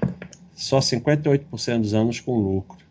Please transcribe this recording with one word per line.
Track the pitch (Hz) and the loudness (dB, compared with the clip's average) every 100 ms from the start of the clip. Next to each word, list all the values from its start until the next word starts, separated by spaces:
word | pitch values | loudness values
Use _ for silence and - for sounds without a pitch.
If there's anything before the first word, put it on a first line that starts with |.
| - - - - - | -4 -6 -18 -20 -20
Só | - - 135 | -14 -2 0
cinquenta | 135 120 143 147 151 | 2 0 2 2 2
e | |
oito | 139 143 | 0 0
por | 117 | -8
cento | - 117 | -2 0
dos | 107 | 2
anos | 110 113 117 | 2 2 -2
com | - 120 | -2 0
lucro. | 98 95 - - _ | 0 -2 -6 -14 _